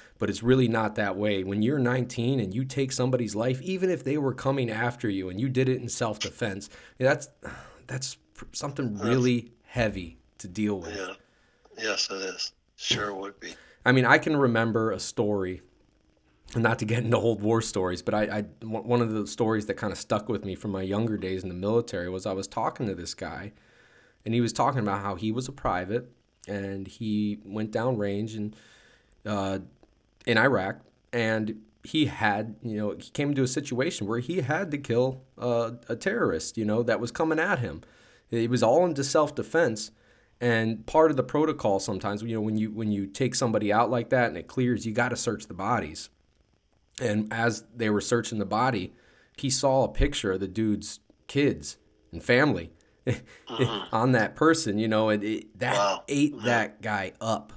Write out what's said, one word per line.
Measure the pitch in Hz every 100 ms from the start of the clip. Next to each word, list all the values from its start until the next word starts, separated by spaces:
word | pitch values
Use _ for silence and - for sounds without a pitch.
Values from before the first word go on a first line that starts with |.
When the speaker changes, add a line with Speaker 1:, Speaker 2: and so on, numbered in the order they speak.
| - -
Speaker 1:
but | 101
it's | 104
really | 117 131 120
not | 113 110
that | 110 101 92
way. | 107 101
When | 95 101
you're | 107 147
nineteen | 117 127 123 - 117 135
and | 98
you | 104
take | 135 - 135
somebody's | - 127 123 110
life, | 101 123 131
even | 180 190 185
if | 165
they | 135 151
were | 135
coming | 127 135 135 120
after | 110 120 127 110
you | 98 92
and | 92
you | 135
did | 127 131
it | 131
in | 117
self-defense, | - 117 107 98 - 113 98 - - - -
that's, | 127 151 - _ - - - - -
that's | 131 - - _ - -
something | - 143 139 127
Speaker 2:
That's | 101 104
Speaker 1:
really | 131 127 120 113 - -
heavy | 127 110 95 85 - _ -
to | 98
deal | 90 104 98
with. | 87 101
Speaker 2:
Yeah. | 95 - _ _ _ _ _ -
Yes, | 107 98 -
it | 98
is. | 95 90 - - _
Sure | - - - 104
would | 95 98 -
be. | 117 - - - -
Speaker 1:
I |
mean, | 131
I | 120 156
can | 165 151
remember | 131 113 113 110 110
a | 92
story, | - - 107 104 92 90 - _ _ _ _ _ _ _ - -
not | 113 113
to |
get | 107 117
into | 113 113
old | 107 107
war | 104 113
stories, | 110 104 90 90
but | -
I, | 104
I, | 107 107 104 -
one, | 113 110
one | - 120
of | 117
the | 107 104
stories | - 113 110 107
that | 98
kinda | 107
stuck | 90 - 104 107
with | 101
me | 98 92
from | 107
my | 95
younger | 95 101 113 104
days | 92 95
in | 92
the |
military | 90 98 113 - 95 87
was | 92 101
I |
was | 95 95
talking | - 131 160 117
to | 87
this | 85
guy, | - 87 85 92 - _ _ _ _ _ _
and | -
he | 117
was | 117
talking | - 131 131
about | 104 98
how | 101
he | 92 110
was | 117 127
a |
private, | - - 90 92 117 127 _ _ _ -
and | 101 98 98 95
he | - 110 104 104 104
went | 101 107 104
downrange | 113 120 117 101 101 110 110
and, | 104 - - - - _ _ _
uh, | 104 104 98 98 - _ _ _ _ _ -
in | 113
Iraq, | 127 110 95 - - _ _
and | 120 113 110 107 - - _
he | - 160 147
had, | - 110 101 113 107
you | 117 107
know, | 104 87
he | -
came | - 143
into | 135
a | 131
situation | 151 147 120 151 - 101
where | 117
he | 123 175
had | 135 156 190
to | 147
kill, | - 120 131 131 - -
uh, | 120 117 113 120 -
a |
terrorist, | 113 - 226 143 80 - -
you |
know, | 107 107
that | 117 104
was | 117
coming | - 160 156
at | 175 175
him. | 113 73 - _ - - -
It | 117 117
was | 123
all | 113 143
into | 180 139
self-defense, | 135 160 143 139 110 160 156 110 - - _ _ _ -
and | 123 117 113 110 -
part | 156 160
of | 135
the |
protocol | 123 147 156 147 113 98
sometimes, | 107 95 104 104
you | 117
know, | 113
when | 107 107
you, | 107
when | 104 107
you | 101 98
take | - 127
somebody | 127 123 107 104
out | 104 117
like | 120 113
that | 131 117
and | 85
it | -
clears, | - 123 120 113
you |
gotta | 107 123 120
search | - 107 -
the |
bodies. | 87 98 120 78 80 - _ _ _ _ _ _ _ _ -
And | 123 104 107
as | 113 117 104 -
they | 123 110
were | 104
searching | - 120 110 110
the |
body, | 95 107 127 113 90 - _ _ _ -
he | 135
saw | 131 139 131
a | 127
picture | - 143 - 104
of | 92
the | 95
dude's | 90 110 101 - - _ _ -
kids | 139 143 76 73 - _ _ _
and | 85
family | - 123 147 95 82 - _
<laughs> | _ -
Speaker 2:
Uh-huh. | 107 - - - - 120 107 -
Speaker 1:
on | 113 123
that | 123 104 -
person, | 156 160 117 104
you | 113
know, | 110 110
and | 107
it, | 101 110 - -
that | 123
Speaker 2:
Wow. | 104 101 95 -
Speaker 1:
ate | 143 147 135
Speaker 2:
Yeah. |
Speaker 1:
that | 113 117 104 -
guy | 107 104 95 -
up. | 110 107 -